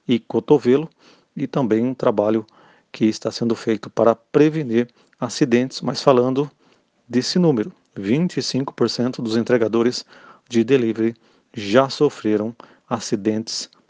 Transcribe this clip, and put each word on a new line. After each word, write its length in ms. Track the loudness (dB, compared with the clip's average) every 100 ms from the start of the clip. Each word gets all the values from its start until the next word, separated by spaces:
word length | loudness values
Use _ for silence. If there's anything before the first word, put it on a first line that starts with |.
| -4
e 100 | -4
Cotovelo 720 | 0 -4 2 2 4 2 0 _ _ _ _ -10
e 100 | -6
também 400 | -4 0 0 0
um 80 |
trabalho 520 | -2 -2 0 0 0 -4 _ _ _ _
que 140 | -2 0
está 240 | 0 -8
sendo 260 | -6 -4 -2
feito 340 | -2 -4 -4
para 260 | 0 2 2
prevenir 760 | _ 2 2 2 -2 -2 -2 _ _ _
acidentes, 600 | -8 -2 2 2 0 -4
mas 200 | -6 0
falando 480 | 4 4 4 0 -4 _ _ _ _ _ _
desse 300 | -4 0 2
número, 340 | 2 2 -2 -8 _ -8
vinte 420 | -2 0 0 -2
e 40 |
cinco 320 | -4 -4 -4
por 160 | -2 -2
cento 320 | 0 -4 -4
dos 160 | -2 -2
entregadores 680 | 2 2 2 2 0 0 -12 -20 -20 -20 _
de 140 | 0
delivery 500 | 2 2 2 0 -2 -4 _ _ _
já 360 | -10 0 2 2
sofreram 680 | 0 0 0 -2 0 -2 -8 -20 _ _
acidentes 800 | -8 -4 -2 -2 -2 -6 -10 -12 _